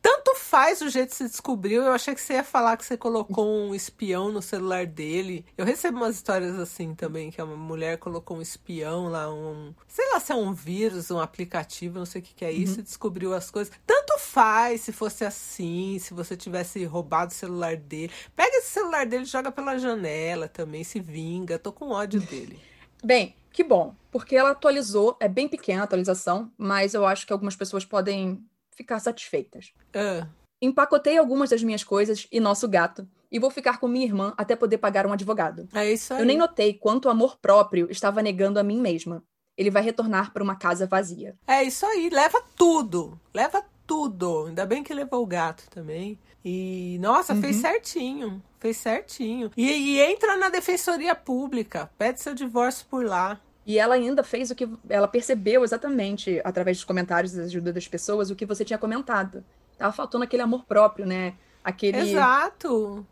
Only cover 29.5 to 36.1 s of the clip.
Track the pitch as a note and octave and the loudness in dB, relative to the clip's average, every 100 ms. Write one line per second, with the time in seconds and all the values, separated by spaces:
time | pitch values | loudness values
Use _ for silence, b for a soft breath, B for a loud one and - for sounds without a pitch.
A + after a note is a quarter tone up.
29.5 | - - _ _ G3+ G3+ F3 E3 - _ | -14 -20 _ _ -4 -2 -4 -8 -16 _
30.5 | _ B3+ C4+ C#4+ C#4+ C#4+ D#4+ D4 C4+ C#4 | _ 0 4 6 6 6 6 4 4 2
31.5 | A#3 A3+ G#3+ - G3+ G#3 G#3+ - A3+ G#3+ | 2 2 -2 0 2 2 0 -2 2 2
32.5 | G3+ A#3+ F#3+ E3+ - G3 _ _ A#3 C4 | 2 4 4 2 -2 -18 _ _ 0 0
33.5 | C4 C4 B3 B3 B3 B3+ G3+ G3 - G3+ | 2 -2 0 0 0 0 0 -2 -2 0
34.5 | A#3 A3 G#3+ G#3 G3 G3 G3+ G3 G#3+ D#3+ | 2 2 2 2 2 2 0 -2 0 -2
35.5 | E3 F3 G#3+ G#3 A3 - | -4 -8 -2 0 0 -2